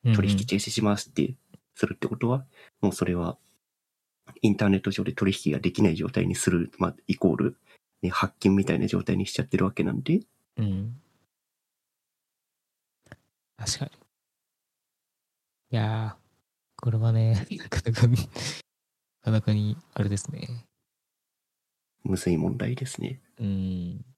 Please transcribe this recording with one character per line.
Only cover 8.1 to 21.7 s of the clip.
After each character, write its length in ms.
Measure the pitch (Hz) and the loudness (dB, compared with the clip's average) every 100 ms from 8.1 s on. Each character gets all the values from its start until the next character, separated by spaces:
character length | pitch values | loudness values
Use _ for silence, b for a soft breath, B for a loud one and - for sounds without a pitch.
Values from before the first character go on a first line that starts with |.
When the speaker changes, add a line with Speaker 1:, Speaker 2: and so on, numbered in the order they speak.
| - 98 _ | -2 -4 _
Speaker 2:
禁 160 | 101 98 | 4 4
み 100 | 98 | 4
た 80 | |
い 60 | 82 | 0
な 80 | 95 | 0
状 160 | 95 | 0
態 140 | 95 95 | 0 -2
に 80 | 95 | -2
し 80 | |
ち 60 | - | -4
ゃ 40 | |
っ 20 | - | -2
て 120 | 87 | 0
る 80 | 92 | 0
わ 60 | |
け 120 | - | 0
な 80 | - | -2
ん 100 | - | -2
で。 200 | 135 185 - _ _ - | 0 0 -2 _ _ -4
Speaker 1:
う 40 | |
ん。 400 | 107 95 104 127 _ _ _ _ _ _ _ _ _ _ _ _ _ _ _ _ _ _ _ _ _ - _ _ _ _ | -2 -2 -4 -10 _ _ _ _ _ _ _ _ _ _ _ _ _ _ _ _ _ _ _ _ _ -20 _ _ _ _
確 220 | 110 - | -8 -6
か 60 | 139 | -8
に。 60 | _ _ _ _ _ _ _ _ _ _ _ _ _ _ _ _ _ _ | _ _ _ _ _ _ _ _ _ _ _ _ _ _ _ _ _ _
い 40 | 117 | -2
や 420 | 107 110 110 - | 0 -2 -6 -10
ー、 640 | _ _ _ _ _ - | _ _ _ _ _ -4
こ 100 | 123 | 0
れ 60 | 110 | 2
は 140 | 113 | 4
ね、 360 | 113 113 104 - | 4 4 2 0
<laughs> 80 | - | -10
な 120 | - | -6
か 120 | - - | -4 -2
な 60 | |
か、 140 | 113 120 | 4 4
な 80 | 123 - B B B - _ _ _ _ _ | 4 0 B B B -16 _ _ _ _ _
か 100 | - | 0
な 100 | 110 | 2
か 120 | 107 | 2
に 240 | 107 104 107 - | 0 0 -4 -10
あ 100 | - | -4
れ 60 | 101 | -2
で 80 | 101 | -2
す 140 | - | -6
ね。 360 | - - 120 - _ _ _ _ _ _ _ _ _ _ | -10 -10 -12 -14 _ _ _ _ _ _ _ _ _ _